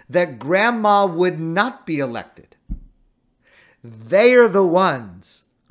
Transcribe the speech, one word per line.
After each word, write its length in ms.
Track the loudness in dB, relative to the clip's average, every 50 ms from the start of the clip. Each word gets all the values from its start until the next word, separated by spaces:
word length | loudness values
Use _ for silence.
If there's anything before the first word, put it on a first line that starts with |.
| _ -6
that 300 | -2 -2 -2 -2 -6 -10
Grandma 680 | -6 -2 -2 0 0 0 -2 0 0 2 2 2 2
would 340 | 0 0 -2 -2 -2 -2 -4
not 460 | -6 -6 -4 -4 -4 -4 -6 -12 -12
be 120 | -8 -6 -6
elected. 580 | -6 -6 -8 -10 -14 -16 _ -20 -20 _ _ _ _ -14 -14 -14 -14 -18 _ _ _ _ _ _ _ _ _ _ _ _ _ _ _ _ _ _ -20
They 520 | -20 -20 -20 -8 -2 0 2 4 6 6
are 140 | 6 6 6
the 180 | 4 2 2
ones 800 | 2 2 2 2 0 -2 -4 -8 -14 -18 -20 -20 -20 -20 -20 _ _ _ _ _ -18